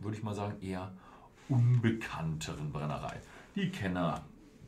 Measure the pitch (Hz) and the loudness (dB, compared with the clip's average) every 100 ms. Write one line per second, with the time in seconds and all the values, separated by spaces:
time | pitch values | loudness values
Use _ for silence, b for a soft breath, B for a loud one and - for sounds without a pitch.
0 | 104 107 107 104 104 104 95 92 95 B | -6 -4 -4 -2 -4 -4 -4 -4 -6 B
1 | B B B B - 127 120 123 113 113 | B B B B 2 6 8 8 6 2
2 | - - 80 78 - 76 76 73 73 65 | -4 -4 -4 -4 -4 -4 -4 -4 -4 -4
3 | - - - B B 196 190 - 95 90 | -6 -8 -12 B B -2 -2 0 -2 2
4 | 85 - - - - - | 0 -2 -8 -18 -20 -20